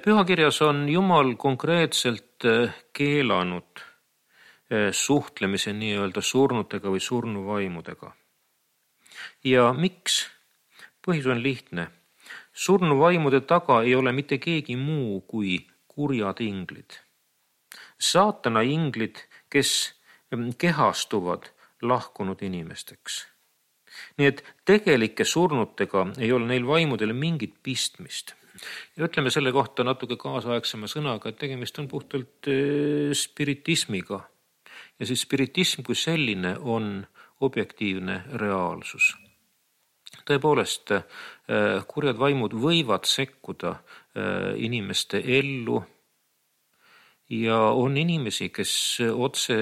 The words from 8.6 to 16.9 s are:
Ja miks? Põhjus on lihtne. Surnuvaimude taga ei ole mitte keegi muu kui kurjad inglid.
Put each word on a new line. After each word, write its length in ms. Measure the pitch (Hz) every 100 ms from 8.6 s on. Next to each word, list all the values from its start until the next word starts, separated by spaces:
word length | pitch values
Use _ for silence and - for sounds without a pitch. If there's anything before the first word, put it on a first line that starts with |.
| _ _ _ _ _ - - _
Ja 260 | 131 127 120
miks? 520 | 131 180 - - - - - _ _ _ _ - _ -
Põhjus 240 | 165 131
on 120 | 120
lihtne. 440 | 131 123 - 87 82 _ _ _ - - -
Surnuvaimude 880 | - - 175 175 139 165 175 147 135
taga 400 | 131 170 170 120
ei 120 | 120 127
ole 160 | 131
mitte 260 | 131 139 135
keegi 340 | - 165 139 123
muu 460 | 143 156 120 98
kui 380 | - 113 98 87 - _ _ -
kurjad 460 | 147 127 98 92
inglid. 560 | 113 98 87 - -